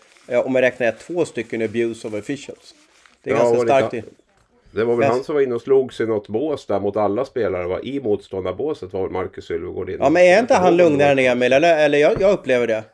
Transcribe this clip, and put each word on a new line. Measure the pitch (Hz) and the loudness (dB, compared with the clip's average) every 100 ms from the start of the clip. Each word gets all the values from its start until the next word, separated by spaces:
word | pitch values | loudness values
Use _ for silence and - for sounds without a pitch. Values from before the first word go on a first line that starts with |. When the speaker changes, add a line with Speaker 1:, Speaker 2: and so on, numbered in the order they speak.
| _ _ - | _ _ -4
Speaker 1:
eh, | 123 131 | -2 0
om | |
jag | 131 | 2
räknar | 127 - 120 | 0 0 -2
rätt, | 113 | -4
två | - 175 | -8 -4
stycken | 156 120 110 117 | -4 -6 -8 -6
abuse | 110 113 117 113 120 | -4 -2 -4 -6 -10
of | |
officials. | 104 104 139 - - - _ _ _ _ _ | -10 -8 -10 -12 -18 -20 _ _ _ _ _
Det | - | -4
är | |
Speaker 2:
Ja, | 113 | 0
Speaker 1:
ganska | 120 120 | 2 2
Speaker 2:
och | 120 | 2
det | |
Speaker 1:
starkt | 135 113 | 2 2
Speaker 2:
kan, | 120 | -4
Speaker 1:
i | 101 _ _ _ _ _ _ | -12 _ _ _ _ _ _
Speaker 2:
det | 92 | -4
var | 117 120 | 0 0
väl | |
Speaker 1:
Yes. | 135 | 0
Speaker 2:
han | 123 | -2
som | 151 | -4
var | 147 | -2
inne | 135 | -2
och | 117 | -4
slogs | - 135 127 - | 2 2 2 -4
i | 113 | -4
något | 110 - | -4 -4
bås | 107 156 143 - | -6 -6 -8 -4
där | 101 | -4
mot | 101 107 | -2 -2
alla | 101 104 | -2 -2
spelare, | 139 127 101 90 87 | -4 -4 -4 -4 -6
va? | 92 | -6
I | 117 139 | -6 -8
motståndarbåset | 120 101 - 95 92 92 143 151 92 | -4 -4 -4 -8 -8 -6 -8 -8 -10
var | 98 | -8
väl | 92 | -6
Marcus | 92 87 - - | -6 -8 -12 -10
Sylvegård | 85 87 92 90 | -8 -8 -10 -10
inne. | 87 | -2
Speaker 1:
Ja, | 135 | 0
men | 170 | 4
är | 180 190 | 4 4
inte | 240 | 4
han | 240 180 170 | 2 4 6
Speaker 2:
Ja, | 175 | 4
Speaker 1:
lugnare | 143 143 | 4 4
än | 135 | 4
Emil? | 127 123 123 | 2 2 4
Eller, | 135 170 156 | 4 4 4
eller | 151 147 | 4 4
jag, | 156 226 | 2 4
jag | 190 | 2
upplever | 185 131 123 113 | 0 0 0 0
det. | 110 110 | -2 -6